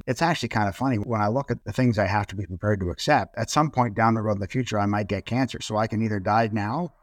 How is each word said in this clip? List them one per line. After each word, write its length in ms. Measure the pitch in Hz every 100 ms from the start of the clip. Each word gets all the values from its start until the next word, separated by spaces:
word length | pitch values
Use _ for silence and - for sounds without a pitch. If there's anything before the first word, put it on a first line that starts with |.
| -
"It's 140 | 123
actually 280 | 165 160 113
kind 200 | 113 101
of 60 | -
funny. 220 | 135 113
When 220 | 104 110
I 80 | 104
look 240 | 127 135
at 100 | 117 -
the 80 |
things 260 | 120 127 110
I 60 | 95
have 220 | 104 101
to 100 | 95
be 80 | 90
prepared 340 | 90 104 104
to 120 | 90
accept, 460 | 80 - 143 95 -
at 120 | 113
some 220 | - 156
point 240 | - 120 104
down 180 | 113
the 80 | 110
road 140 | 107 101
in 40 |
the 80 | 101
future, 320 | 127 120 107
I 60 | 101
might 240 | 104 101
get 160 | 98 -
cancer. 340 | 120 131 -
So 160 | - 107
I 120 | 110
can 140 | 107
either 200 | 110 104
die 280 | 98 107 117
now 400 | 107 104 139 175 _